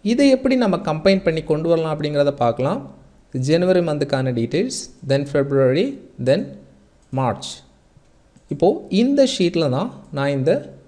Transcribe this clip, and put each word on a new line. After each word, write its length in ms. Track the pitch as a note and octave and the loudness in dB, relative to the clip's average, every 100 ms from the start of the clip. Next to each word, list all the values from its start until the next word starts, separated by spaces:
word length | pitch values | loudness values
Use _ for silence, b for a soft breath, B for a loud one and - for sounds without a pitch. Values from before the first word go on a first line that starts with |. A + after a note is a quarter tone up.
| G3+ | 0
இதை 140 | A#3+ C#4 | 4 4
எப்படி 220 | C4 C4 B3+ | 4 4 2
நம்ம 120 | A3 E3+ - | 2 0 -2
கம்பைன் 340 | D#3+ F3+ G3 F3 | 0 2 2 2
பண்ணி 160 | D#3+ D#3 | -2 -2
கொண்டு 180 | D3+ E3 | -2 2
வரலாம் 240 | E3 D#3+ | 0 0
அப்படிங்கிறத 380 | D3+ D3+ D3 C#3+ C#3 | -4 -2 0 0 2
பார்க்கலாம். 380 | A#2+ A2+ C3+ F#3 - - - _ _ B2+ C3 | -2 0 -2 -4 -8 -20 -20 _ _ -6 0
ஜனவரி 340 | E3 F3+ F3+ E3 | 2 4 2 2
மந்த்துக்கான 440 | D3 - C3+ C3 A#2+ | -2 -2 -2 -2 -2
டீட்டெயில்ஸ், 400 | A#2 D3+ B3 - - - C3 | -2 -2 -2 -6 -12 -14 -2
then 140 | C#3 C#3 | -2 0
February, 540 | D3 C#3 C#3 C3 C#3+ C4 C#4+ - - B2 | -2 0 2 2 2 -2 -6 -18 -6 0
then 140 | D#3+ C#4 - - _ _ _ _ C3 | 0 -2 -14 -20 _ _ _ _ -4
மார்ச். 320 | B2+ G2+ - - _ _ _ _ _ _ _ _ _ | -4 -4 -10 -16 _ _ _ _ _ _ _ _ _
இப்போ 140 | C#3+ E3+ D#4+ - F#3 | 0 0 0 -2 0
இந்த 180 | B3 C#4 C4 - | 2 4 2 2
ஷீட்டில் 360 | F3 F3 D3+ C3 | 0 0 0 -2
தான் 140 | A#3 - - C#3+ | -4 -10 -12 -4
நான் 160 | C#3 C#3 | -2 0
இந்த 160 | C3 B3+ - - | 0 0 -4 -20